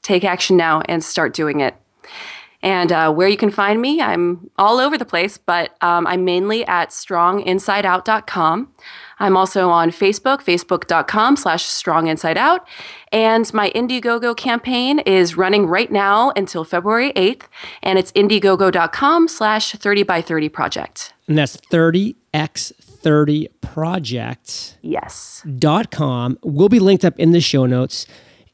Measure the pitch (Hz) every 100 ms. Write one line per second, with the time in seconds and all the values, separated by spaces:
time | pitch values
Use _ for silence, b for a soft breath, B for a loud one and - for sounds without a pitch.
0 | - 185 190 180 - 185 165 156 - 165
1 | 160 - 151 120 151 143 135 - _ _
2 | B B B B B B 190 190 175 170
3 | 160 156 185 202 214 202 202 214 254 311
4 | 285 175 175 175 185 - 196 240 269 302
5 | 247 170 190 - - 175 165 _ 175 175
6 | 170 180 185 180 196 220 233 180 165 -
7 | - 180 175 196 190 185 202 202 196 180
8 | 185 220 208 196 160 170 269 _ B B
9 | B B 202 190 190 202 180 170 165 165
10 | 196 214 262 269 - 175 175 - - 170
11 | - 214 226 285 196 165 - - - 160
12 | 165 160 165 170 262 359 - B B B
13 | B 214 220 226 226 226 202 - 240 254
14 | 233 233 240 233 262 233 240 247 254 294
15 | - 190 170 165 185 208 185 180 233 208
16 | 196 208 247 233 180 175 160 175 185 220
17 | 269 - 185 262 - B B B - 190
18 | 185 - 202 208 196 185 190 180 165 -
19 | 277 330 330 - 214 214 220 - 208 202
20 | 196 175 170 160 151 151 139 - - -
21 | - _ - 156 139 - _ 170 165 170
22 | 208 - _ 151 151 - - - _ -
23 | 156 151 147 147 156 _ - - 160 185
24 | 127 120 113 120 - - - _ - -
25 | - - - - 156 131 151 165 233 -
26 | 147 123 120 131 - 143 196 233 190 190
27 | 180 - 160 170 - 139 127 127 131 -
28 | - b b b b